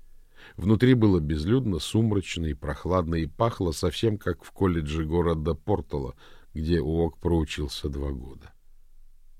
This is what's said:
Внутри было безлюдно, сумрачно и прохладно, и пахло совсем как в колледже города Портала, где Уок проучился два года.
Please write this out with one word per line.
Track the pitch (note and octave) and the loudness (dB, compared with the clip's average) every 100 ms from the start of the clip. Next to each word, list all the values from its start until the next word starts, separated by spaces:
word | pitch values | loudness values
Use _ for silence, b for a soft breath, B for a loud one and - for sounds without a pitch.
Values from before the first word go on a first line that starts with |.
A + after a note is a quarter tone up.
| - - B B B - | -20 -20 B B B -4
Внутри | F#2 G#2+ B2 | 2 4 6
было | B2 G#2+ F2+ | 6 6 4
безлюдно, | D2+ D#2 D#2+ B2+ A#2 E2+ | 2 -2 2 0 0 -4
сумрачно | - G#2+ A2+ G2+ - - E2 | 0 2 2 0 -2 -4 -4
и | |
прохладно, | C#2+ C#2+ C#2+ E2 F#2 D#2+ | -4 -6 -6 0 0 2
и | E2 D#2+ | 0 -2
пахло | - A#2 - F2+ | -2 -2 0 -4
совсем | D2 F2+ - A2+ G#2+ | 0 -2 0 0 0
как | - E2+ | -4 -6
в | - | -8
колледже | - G2 E2+ D2 D#2+ | 0 2 2 -2 -4
города | D#2 E2+ E2+ D#2+ D#2 | 0 0 2 0 -2
Портала, | D#2 - G2 D2+ D2+ B1+ - b b b | -4 -2 -2 -2 -6 -6 -12 b b b
где | D2+ D#2 E2+ | -6 0 0
Уок | C2+ E2 E2 - | 2 0 0 0
проучился | E2+ E2+ D#2 - D2 - D2+ | 0 0 0 -4 -6 -6 -6
два | C#2+ C#2+ | -4 -6
года. | C#2 B1 - - - - - - - - - - | -6 -10 -16 -20 -20 -20 -20 -20 -20 -20 -20 -20